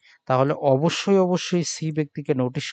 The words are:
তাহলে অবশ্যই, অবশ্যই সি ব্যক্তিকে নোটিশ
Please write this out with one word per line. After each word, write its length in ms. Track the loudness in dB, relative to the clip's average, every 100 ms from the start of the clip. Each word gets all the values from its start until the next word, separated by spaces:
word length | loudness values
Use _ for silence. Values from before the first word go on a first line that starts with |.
| _ _ -2
তাহলে 260 | 0 0 0 2
অবশ্যই, 540 | 2 2 0 2 4
অবশ্যই 440 | 4 0 0 -2
সি 240 | -2 -6 -4
ব্যক্তিকে 420 | -4 -4 -6 -2
নোটিশ 340 | 0 0 -4 -8